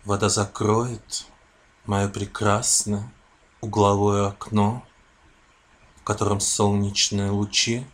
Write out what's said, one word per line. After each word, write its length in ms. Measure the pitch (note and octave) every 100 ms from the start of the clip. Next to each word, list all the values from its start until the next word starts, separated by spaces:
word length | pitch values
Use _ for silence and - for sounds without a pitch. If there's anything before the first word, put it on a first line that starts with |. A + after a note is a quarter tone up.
вода 260 | G#2 G2 G#2
закроет 960 | A2 G2+ - G#2 A2 B2 A2+ - - - - _ _ _ _
моё 240 | - G2 G2
прекрасное 1040 | - G2 - G#2 G#2 B2+ - G#2 G#2 A2 - _ _ _ _
угловое 680 | G#2+ G#2+ G2+ G2+ G2+ G2+ G2+
окно, 580 | G2+ - G#2 G#2 B2 - _ _ _ _ _ _ _ _ _ _ _
в 20 |
котором 360 | - G#2 G2+ G2+
солнечные 920 | - - G#2 G2+ G2+ G2+ - G2+ G2
лучи 560 | G2+ G#2 - - A#2 C3+